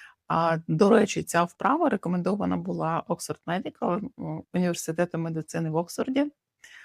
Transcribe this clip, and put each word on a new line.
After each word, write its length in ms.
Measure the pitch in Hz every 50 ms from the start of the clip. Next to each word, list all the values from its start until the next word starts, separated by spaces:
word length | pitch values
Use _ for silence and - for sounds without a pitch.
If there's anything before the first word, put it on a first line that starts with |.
| - - - _ _ -
А, 300 | 170 165 165 170 165 165 165 -
до 220 | 160 156 208 202
речі, 340 | 233 214 208 196 - 175 160
ця 200 | - - 170 175
вправа 460 | 175 - - - 196 262 320 349 285
рекомендована 680 | - 196 - 175 180 180 170 185 196 202 185 175 185 175
була 460 | 170 185 175 170 160 160 165 160 - -
Oxford 320 | 175 - - - 160 - _ -
Medical, 600 | 170 185 - 302 - _ - - 175 202 214 - - -
м, 240 | - 160 156 160 - - -
Університету 640 | 180 180 175 170 - - - 160 165 175 175 - 165
медицини 520 | 165 165 165 160 156 - - 165 165 160
в 60 | 156
Оксфорді. 560 | 160 170 - - - - - 262 277 285 294 - _ _ _ _ _ - - - - -